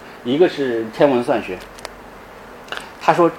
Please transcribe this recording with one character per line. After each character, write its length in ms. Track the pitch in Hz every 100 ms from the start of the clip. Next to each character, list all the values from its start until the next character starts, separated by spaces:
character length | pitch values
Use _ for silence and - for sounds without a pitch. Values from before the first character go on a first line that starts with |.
| - -
一 140 | 120 143
个 100 | 180
是 380 | 147 135 117 110
天 160 | - 147
文 160 | 123
算 180 | 123 117
学。 140 | 95 92 - - - - - - - - - - - - - -
他 140 | -
说 160 | 160 170